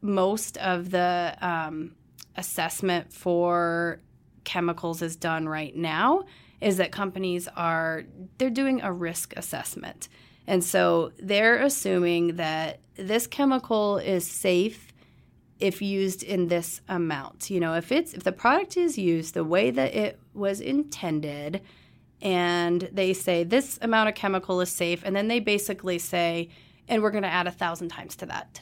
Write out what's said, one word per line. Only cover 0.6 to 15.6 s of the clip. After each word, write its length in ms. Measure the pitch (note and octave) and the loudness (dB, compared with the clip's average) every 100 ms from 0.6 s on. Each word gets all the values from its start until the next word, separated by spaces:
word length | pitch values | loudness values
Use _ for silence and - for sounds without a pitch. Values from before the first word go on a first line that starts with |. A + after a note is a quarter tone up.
| F#3+ F3+ F3 | -2 0 0
the, 440 | F#3 F3+ F3 E3+ - | 2 2 2 -2 -2
um, 540 | F3+ E3 D#3 D#3 E3 - _ - - - | -2 -2 -4 -6 -8 -12 _ -20 -14 -10
assessment 760 | F3+ - E3 - F#3+ F3 - | -6 -4 -4 -2 0 -2 -4
for 880 | - F3+ F3 F3 F3 E3+ E3+ E3+ - - - _ - | -6 0 2 4 2 2 0 -2 -4 -14 -20 _ -14
chemicals 580 | - F#3 F3 E3+ E3+ E3 | -6 -2 -2 -2 -6 -4
is 140 | E3 E3 | -6 -4
done 340 | E3+ D#3+ D#3 | -2 -2 -2
right 260 | D#3 D3+ - | -4 -6 -4
now 500 | E3 D#3 A#3 F4+ F#4+ - - - | -2 2 4 2 0 -16 -20 -2
is 160 | G#3+ F#3 | 0 2
that 140 | E3+ | 0
companies 560 | - G3 F#3 F#3 F3 F3 - | 0 -4 -2 -2 -2 -4 -2
are, 480 | E3+ E3 D#3+ D#3+ - - F#3 - | 0 0 0 -4 -10 -18 -20 -2
they're 140 | C4 | 0
doing 300 | A#3 C4+ C4 | 2 2 2
a 120 | G3 | -2
risk 400 | F3 E3+ F3 - - | -4 -4 -4 -8 -8
assessment. 760 | - - - - - - - - - - - | -8 -8 -8 -10 -14 -14 -16 -18 -20 -16 -2
And 180 | F#3+ | 0
so 480 | E3+ F#3+ F3 E3+ D#3 - | 2 4 4 4 0 -6
they're 400 | F#3+ G3+ A3 A#3 | 0 4 6 6
assuming 800 | C#4 C#4 G3 F#3 F3 E3+ E3+ E3+ | 2 0 0 2 2 2 2 0
that 420 | D#3+ D#3 D#3+ - _ - | -2 -2 -4 -8 _ -12
this 320 | F#3+ A3+ A#3 | -2 -2 -2
chemical 680 | - C#4 C4 - A3 G#3 G3+ | 0 2 2 0 0 2 0
is 260 | - F#3 F3 | 0 0 -2
safe 640 | - G3 F3+ G#3+ A3 - - - - _ _ _ | -2 2 4 2 -4 -20 -20 -20 -20 _ _ _
if 200 | _ | _